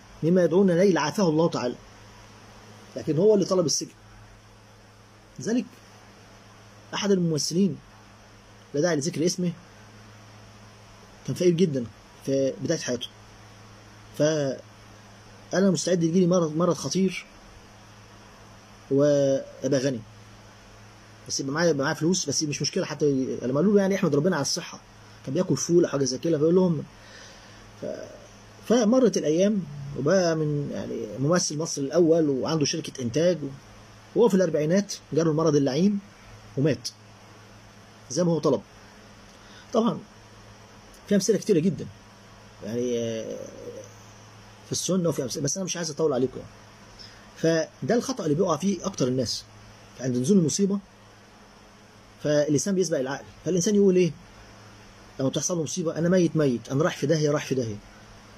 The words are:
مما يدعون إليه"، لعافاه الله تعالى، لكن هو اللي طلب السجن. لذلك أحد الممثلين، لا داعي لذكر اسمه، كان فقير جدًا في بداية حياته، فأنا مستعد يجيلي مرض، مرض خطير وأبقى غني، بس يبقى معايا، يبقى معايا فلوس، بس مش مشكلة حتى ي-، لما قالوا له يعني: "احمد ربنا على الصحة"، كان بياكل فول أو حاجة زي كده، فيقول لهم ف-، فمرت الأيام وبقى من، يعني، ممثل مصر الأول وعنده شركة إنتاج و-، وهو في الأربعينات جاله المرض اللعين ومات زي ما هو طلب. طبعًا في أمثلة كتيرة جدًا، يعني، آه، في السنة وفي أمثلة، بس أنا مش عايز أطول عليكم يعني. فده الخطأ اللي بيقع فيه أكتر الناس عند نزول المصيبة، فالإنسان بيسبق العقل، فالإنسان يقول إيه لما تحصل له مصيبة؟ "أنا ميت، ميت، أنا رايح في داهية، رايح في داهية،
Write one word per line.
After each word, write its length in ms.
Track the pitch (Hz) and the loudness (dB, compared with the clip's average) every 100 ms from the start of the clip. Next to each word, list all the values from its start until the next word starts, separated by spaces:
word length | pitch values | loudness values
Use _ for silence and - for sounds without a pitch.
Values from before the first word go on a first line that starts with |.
| - - | -18 -4
مما 220 | 156 185 | 2 4
يدعون 260 | 170 175 196 | 4 4 4
إليه"، 220 | 170 202 | 4 4
لعافاه 360 | 160 147 175 180 | 4 0 0 2
الله 200 | 156 165 | 2 2
تعالى، 260 | 143 123 - - - - - - - - - - - - 127 | 0 -4 -6 -14 -20 -20 -20 -20 -20 -20 -20 -20 -20 -18 -10
لكن 220 | 120 151 | -4 2
هو 160 | 208 | 4
اللي 100 | 208 | 4
طلب 220 | 160 185 151 | 2 0 0
السجن. 240 | - 156 - - - - - - - - - - - - - - - | -2 -6 -14 -20 -20 -20 -20 -20 -20 -20 -20 -20 -20 -20 -20 -20 -12
لذلك 260 | 143 240 - - - - - - - - - - - - - | -4 -4 -4 -12 -20 -20 -20 -20 -20 -20 -20 -20 -20 -20 -12
أحد 160 | 151 202 | -4 0
الممثلين، 680 | 190 170 151 - 165 196 135 - - - - - - - - - | 2 2 0 -2 0 0 -2 -14 -20 -20 -20 -20 -20 -20 -20 -8
لا 60 | 143 | -2
داعي 160 | 175 156 | 0 0
لذكر 300 | 151 135 170 | -2 -2 -2
اسمه، 260 | 175 180 - - - - - - - - - - - - - - - - - - | -2 -4 -6 -12 -20 -20 -20 -20 -20 -20 -20 -20 -20 -20 -20 -20 -20 -20 -16 -10
كان 80 | |
فقير 180 | 131 180 | 0 2
جدًا 320 | 170 185 131 117 - - - - | 4 2 0 -6 -12 -20 -12 -4
في 260 | 135 135 - | 0 0 -2
بداية 160 | 139 160 | -4 -4
حياته، 280 | - 123 - - - - - - - - - - - - | -4 -8 -8 -16 -20 -20 -20 -20 -20 -20 -20 -20 -12 -2
فأنا 1500 | 151 156 139 113 - - - - - - - - - 170 196 | 0 0 -2 -6 -12 -20 -20 -20 -20 -20 -20 -20 -6 0 2
مستعد 320 | 160 170 180 | 2 0 0
يجيلي 240 | 165 180 175 | 2 4 4
مرض، 300 | 185 160 156 | 4 2 0
مرض 180 | 175 | 0
خطير 520 | 151 139 180 190 185 - - - - - - - - - - - - - - - - - | 0 -2 0 0 -2 -14 -20 -20 -20 -20 -20 -20 -20 -20 -20 -20 -20 -20 -20 -20 -16 -2
وأبقى 880 | 139 147 143 139 135 - - 131 139 | 2 4 4 2 0 -4 -8 -2 0
غني، 200 | 139 120 - - - - - - - - - - - - - | 0 -4 -10 -20 -20 -20 -20 -20 -20 -20 -20 -20 -20 -20 -10
بس 120 | - | -8
يبقى 120 | 135 | -4
معايا، 180 | 147 175 | 0 2
يبقى 140 | 143 | 2
معايا 120 | 139 151 | 0 0
فلوس، 320 | 156 180 143 | 0 0 -2
بس 140 | - | -4
مش 200 | 151 143 | -4 -4
مشكلة 220 | 139 196 | -4 -4
حتى 220 | 151 147 151 | -4 0 0
ي-، 320 | 135 123 117 | 2 -2 -4
لما 180 | 120 143 | -2 0
قالوا 140 | 190 | 4
له 60 | 202 | 4
يعني: 140 | 190 | 2
"احمد 200 | 190 165 | 2 2
ربنا 220 | 143 175 165 | 2 2 0
على 60 | |
الصحة"، 380 | 135 175 - - - - - - - | -2 -4 -8 -16 -20 -20 -20 -16 -6
كان 80 | |
بياكل 220 | 147 185 139 | -2 0 -2
فول 280 | - 170 | 2 2
أو 60 | 160 | 4
حاجة 140 | 143 | 0
زي 140 | 131 127 | -2 -2
كده، 200 | 165 151 | -2 2
فيقول 160 | 160 | 4
لهم 300 | 180 185 151 - - - - - - - - - - | 4 4 0 -6 -16 -20 -20 -20 -20 -20 -20 -20 -14
ف-، 40 | - - - - - - - - - | -10 -10 -12 -18 -20 -20 -20 -10 0
فمرت 480 | 240 208 262 233 175 | 2 4 4 4 2
الأيام 460 | 147 160 202 214 156 - - - | 0 2 2 0 -6 -10 -12 -4
وبقى 380 | 139 190 170 160 | 2 2 2 0
من، 340 | 151 147 139 | 0 -2 -4
يعني، 340 | 104 110 120 110 107 | -8 -8 -8 -8 -4
ممثل 400 | 139 175 - 151 | 0 0 0 -4
مصر 240 | 160 - | -6 -6
الأول 460 | 139 165 165 165 151 | -2 2 4 4 2
وعنده 360 | 131 110 160 | 0 0 0
شركة 380 | 139 165 - - | 0 -2 -8 -8
إنتاج 360 | 120 143 175 165 | -4 0 0 0
و-، 60 | 139 139 - - - - - 175 | -4 -12 -20 -20 -20 -20 -6 2
وهو 120 | 233 | 4
في 60 | |
الأربعينات 600 | 185 175 151 151 190 202 - - | 4 2 0 2 2 0 -6 -4
جاله 180 | 143 165 | 0 2
المرض 260 | 151 165 147 | 2 4 4
اللعين 420 | 135 139 202 202 - - - - - - | 2 2 2 0 -6 -20 -20 -20 -10 0
ومات 320 | 147 123 - - - - - - - - - - - - - | 0 0 -6 -16 -20 -20 -20 -20 -20 -20 -20 -20 -20 -20 -8
زي 140 | 127 | -2
ما 80 | 175 | 0
هو 60 | 160 | 2
طلب. 220 | 156 113 - - - - - - - - - - - | 2 0 -4 -20 -20 -20 -20 -20 -20 -20 -20 -20 -6
طبعًا 260 | 226 233 156 - - - - - - - - - - - | -2 -2 -2 -10 -20 -20 -20 -20 -20 -20 -20 -20 -14 -2
في 60 | |
أمثلة 240 | 202 - 180 | 0 2 0
كتيرة 200 | - 175 | 2 2
جدًا، 280 | 180 120 98 - - - - - - - | 2 -2 -8 -16 -20 -20 -20 -20 -20 -16
يعني، 340 | 101 120 123 117 | -8 -4 -4 -2
آه، 400 | 117 113 104 104 - 104 - 107 107 - - - - - - - - | -4 -6 -8 -12 -14 -16 -16 -16 -18 -20 -20 -20 -20 -20 -20 -18 -10
في 60 | |
السنة 360 | - - 185 170 | -6 -2 -2 -2
وفي 140 | 139 | -2
أمثلة، 200 | 131 170 | -6 -4
بس 140 | 143 190 | -4 -4
أنا 80 | |
مش 120 | 185 170 | -6 -6
عايز 140 | 160 | -8
أطول 220 | 147 160 | -2 0
عليكم 260 | 123 127 113 | 0 -2 -4
يعني. 120 | 110 - - - - - - - - - | -16 -20 -20 -20 -20 -20 -20 -20 -20 -4
فده 580 | 160 165 151 - 135 | 0 0 -2 -6 -2
الخطأ 300 | 233 240 254 | -2 -2 -4
اللي 100 | 165 | -2
بيقع 220 | 175 190 147 | 0 0 0
فيه 300 | 190 190 190 | -2 -2 -4
أكتر 220 | - 131 | -2 -2
الناس 360 | 127 117 - - - - - - - | 0 -2 -6 -10 -20 -20 -20 -20 -8
عند 160 | 127 123 | -4 -2
نزول 220 | 131 202 | 2 4
المصيبة، 400 | 151 - 196 196 - - - - - - - - - - - - - - | 2 0 -2 -2 -8 -20 -20 -20 -20 -20 -20 -20 -20 -20 -20 -20 -20 -8
فالإنسان 520 | 147 147 147 139 202 | 0 2 2 0 0
بيسبق 240 | 185 165 160 | 0 0 -2
العقل، 260 | 127 139 - - | -2 -6 -12 -10
فالإنسان 300 | - 180 214 | -4 -2 2
يقول 220 | 202 202 185 | 4 4 4
إيه 160 | 170 - - - - - - - - - - - | 2 -2 -18 -20 -20 -20 -20 -20 -20 -20 -16 -6
لما 100 | 135 | -4
تحصل 260 | 147 - 175 | -2 -4 -4
له 60 | |
مصيبة؟ 360 | 147 - 165 147 | -4 -4 -4 -2
"أنا 100 | 170 | 2
ميت، 280 | 185 165 156 | 4 2 2
ميت، 320 | 143 117 117 | 2 0 -2
أنا 140 | 135 | -2
رايح 140 | 170 - | -2 -2
في 100 | 139 | 0
داهية، 240 | 160 147 | 2 2
رايح 160 | 147 - | -2 0
في 80 | |
داهية، 220 | 131 113 104 - - - - - | 0 0 -6 -14 -20 -20 -20 -20